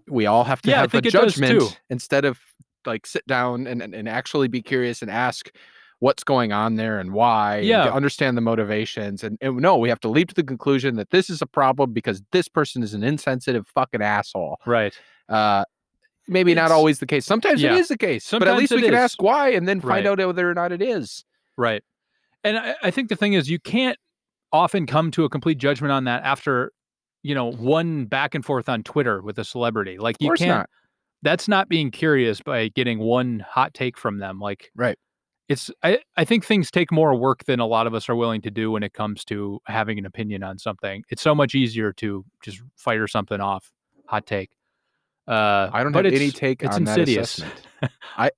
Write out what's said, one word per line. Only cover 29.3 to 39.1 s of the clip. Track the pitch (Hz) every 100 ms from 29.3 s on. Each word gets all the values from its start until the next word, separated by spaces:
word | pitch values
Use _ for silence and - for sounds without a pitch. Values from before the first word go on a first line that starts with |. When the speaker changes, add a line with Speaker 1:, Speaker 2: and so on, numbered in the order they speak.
| 101
Speaker 2:
a |
celebrity. | 104 120 117 110 95 92
Like, | 113 113
Speaker 1:
Of |
Speaker 2:
you | 147
Speaker 1:
course | 330
Speaker 2:
can't, | 175 123
Speaker 1:
not. | - _ _ _ _ _
Speaker 2:
that's | 147 175 -
not | 196 196
being | 170 143
curious | - 160 139 117 104
by | - 127 113
getting | 127 123 110
one | 110 123 127 110 -
hot | - 131
take | - 127 -
from | 113 101
them. | 98 95
Like, | 101 98 -
Speaker 1:
Right. | - 120 - _ _ _ _ -
Speaker 2:
it's, | 143 - -
I, | 165 214 _ -
I |
think | 160 233
things | - 208 156
take | 180 170
more | 160 156
work | 127 131 127
than | - 123
a | 113
lot | 113 113
of |
us | 113 -
are | 117
willing | 117 110
to | 107
do | 104 110
when | 110
it | 101
comes | - 107